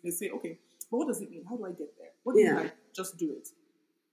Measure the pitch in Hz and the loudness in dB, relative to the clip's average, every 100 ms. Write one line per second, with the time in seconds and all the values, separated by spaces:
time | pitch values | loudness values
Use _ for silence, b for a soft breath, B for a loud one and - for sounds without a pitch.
0 | 170 170 202 247 170 165 _ _ - 240 | -6 -4 -4 -6 -8 -10 _ _ -4 -2
1 | 285 202 - 170 175 240 190 175 147 - | 0 -2 -6 -12 -10 -8 -8 -8 -12 -12
2 | - - 240 214 190 139 139 - _ - | -20 -8 4 8 8 6 0 -6 _ -8
3 | 185 - 160 139 - - _ _ _ _ | -8 -4 -4 -4 -12 -20 _ _ _ _
4 | _ | _